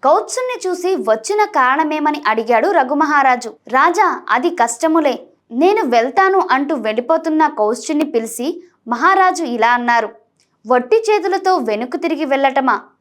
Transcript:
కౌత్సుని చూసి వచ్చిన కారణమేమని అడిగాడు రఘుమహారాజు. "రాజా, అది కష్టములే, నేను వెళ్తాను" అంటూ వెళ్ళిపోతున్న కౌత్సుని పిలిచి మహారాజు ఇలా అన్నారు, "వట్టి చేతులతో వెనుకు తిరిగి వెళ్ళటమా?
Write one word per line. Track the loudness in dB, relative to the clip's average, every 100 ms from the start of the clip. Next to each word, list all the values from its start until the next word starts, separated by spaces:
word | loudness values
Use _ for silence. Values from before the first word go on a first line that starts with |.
కౌత్సుని | 4 2 0 -6 -6 -6 -6
చూసి | -4 -2 -2
వచ్చిన | 0 -2 0 -2
కారణమేమని | 0 0 0 2 0 -2 -2 -2 -2
అడిగాడు | -2 0 2 2
రఘుమహారాజు. | 0 0 0 2 2 2 0 -4 -16 -4
"రాజా, | 2 2 2 0 0 -2
అది | -2 -2
కష్టములే, | 0 -2 0 0 2 0 -2 -10 _ _
నేను | 0 2 2 2
వెళ్తాను" | 0 2 2 2 2 2
అంటూ | 0 0 -2
వెళ్ళిపోతున్న | -2 -4 0 -2 0 0 0
కౌత్సుని | 2 -2 -2 -4 -2 0
పిలిచి | -2 -4 -6 -6 -8 -14 _ -8
మహారాజు | 0 2 4 2 0
ఇలా | -4 0 0
అన్నారు, | 0 0 0 -2 -10 _ _ _ _ 0
"వట్టి | 0 2 0 2
చేతులతో | 0 0 -2 0 0
వెనుకు | 0 -4 -6 -6
తిరిగి | -4 -4 -2
వెళ్ళటమా? | 0 2 2 0 -2 -6 _